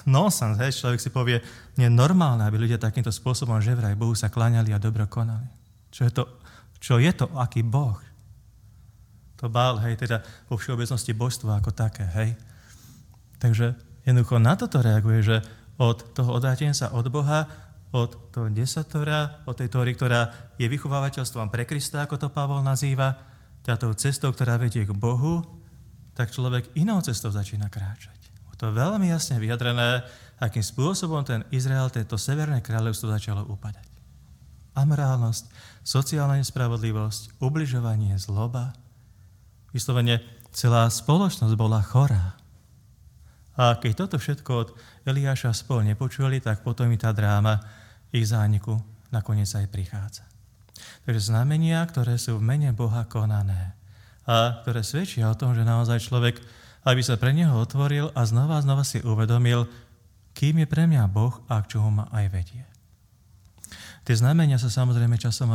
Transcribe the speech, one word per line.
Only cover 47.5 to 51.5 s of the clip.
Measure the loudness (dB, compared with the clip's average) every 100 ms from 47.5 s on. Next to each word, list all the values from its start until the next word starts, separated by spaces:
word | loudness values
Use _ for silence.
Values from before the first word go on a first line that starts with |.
| 0 -4 -20 -20 -20 -6
ich | -2
zániku | 0 2 2 0 -2 -4 -6 -18 -8
nakoniec | -6 -2 -2 -2
aj | -4 -6
prichádza. | -6 -8 -8 -12 -14 -20 -20 -20 _ -20 -20 -20 -14
Takže | -2 -2 2
znamenia, | 2 2